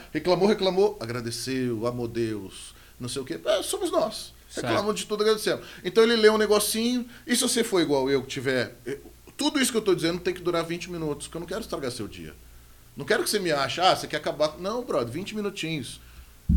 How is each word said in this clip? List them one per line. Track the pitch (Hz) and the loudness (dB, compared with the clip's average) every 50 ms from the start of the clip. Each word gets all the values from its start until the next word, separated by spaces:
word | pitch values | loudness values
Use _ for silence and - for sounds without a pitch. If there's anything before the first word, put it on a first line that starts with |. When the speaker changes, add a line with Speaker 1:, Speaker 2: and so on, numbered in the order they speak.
| - - | -10 -8
Speaker 1:
Reclamou, | - 156 156 175 180 170 185 | -8 -4 2 2 2 4 4
reclamou, | 208 214 208 190 190 180 185 202 214 202 - | 4 4 4 2 0 4 4 2 2 2 -2
agradeceu, | 113 113 117 123 113 117 117 - - 127 131 131 127 123 117 107 110 | -8 -6 -6 -6 -6 -6 -6 -6 -6 -4 -2 0 0 0 -2 -2 -2
amou | 120 123 123 120 | -2 -2 -2 -4
Deus, | 117 117 113 117 110 110 101 95 95 - - - - - - - - - - | -4 -2 -2 -2 -2 -2 -6 -8 -10 -14 -16 -18 -18 -20 -20 -20 -20 -16 -12
não | 123 123 | -10 -8
sei | - 135 | -6 -6
o | 127 | -6
quê. | 131 160 - - | -6 -8 -6 0
É, | - - - | 0 2 2
somos | - - - 415 403 330 | 0 -2 -4 -2 -2 0
nós. | 370 330 - 226 - - - - - - - - | 2 2 2 0 -2 -8 -12 -14 -16 -20 -20 -12
Speaker 2:
Certo. | - - - | -10 -6 -2
Speaker 1:
Reclamamos | 123 - 214 202 208 208 175 | 0 2 2 2 0 0 -2
de | - | -2
tudo, | - 214 208 | -4 0 2
agradecemos. | 214 220 220 214 - 190 151 - - - - - | 4 4 4 4 2 0 -2 -2 -4 -12 -14 -8
Então | - 185 180 226 226 | -6 0 4 6 6
ele | 233 240 | 6 6
lê | 226 214 214 | 8 8 8
um | 214 | 8
negocinho, | 214 214 202 208 208 208 - - 220 226 240 247 247 240 - - - - | 6 4 4 4 4 4 2 0 0 0 0 0 -2 -4 -6 -12 -10 -4
e | - 247 | -2 0
se | 247 | 2
você | 269 240 - 240 220 | 2 2 2 2 0
for | - 196 180 | 2 4 2
igual | 160 139 147 135 131 135 | 4 4 2 2 2 2
eu, | 139 135 | 2 2
que | 123 - | 0 -2
tiver, | - 135 120 135 131 127 117 98 - - - | -6 -4 -2 0 0 0 0 -2 -6 -12 -10
eh, | 120 139 - - - - - - - - - | -10 -10 -10 -10 -18 -20 -20 -20 -16 -6 -2
tudo | 269 302 294 285 | -2 0 2 2
isso | 254 247 | 0 2
que | - 220 | 0 0
eu | |
tô | 214 196 180 | 2 2 2
dizendo | 160 160 165 175 180 | 2 2 -2 -2 -2
tem | - 190 180 | -2 -4 -4
que | 180 | -2
durar | 170 175 170 165 165 | -2 -2 0 0 -2
vinte | 160 170 170 170 180 | -2 -4 -6 -6 -8
minutos, | 175 170 160 151 143 143 - - | -8 -6 -4 -4 -6 -6 -8 -12
porque | - 165 | -10 -10
eu | |
não | 170 170 | -8 -8
quero | 180 214 | -8 -8
estragar | 214 - - 147 135 123 | -8 -6 -8 -6 -6 -6
seu | 117 - 107 | -6 -6 -8
dia. | 92 87 90 82 76 71 - - - - - - - - - - - - | -8 -10 -12 -14 -14 -14 -16 -20 -20 -20 -20 -20 -20 -20 -20 -20 -20 -14
Não | - 143 | -8 -2
quero | 143 214 247 349 | 0 0 0 0
que | - | 0
você | - 208 | -2 -2
me | 190 170 | 0 0
ache, | 147 143 135 127 127 170 | 0 0 0 -2 0 2
"Ah, | 175 185 151 | 4 4 4
você | - - | 4 0
quer | - - 147 | -4 -6 -4
acabar | - 190 156 143 151 156 | -4 -4 -2 0 0 -2
com-", | 156 - | -2 -4
não, | 175 196 226 247 240 | -6 -4 -4 -4 -4
brother, | - 214 147 120 117 | -2 0 0 0 -2
vinte | 117 160 196 - 208 | -4 -8 -8 -6 -6
minutinhos. | 214 202 202 196 - - 160 160 147 117 - - - - - - - - - - - - - - | -4 -4 -4 -4 -6 -6 -4 -4 -4 -6 -8 -12 -14 -18 -20 -20 -20 -20 -20 -20 -8 0 4 4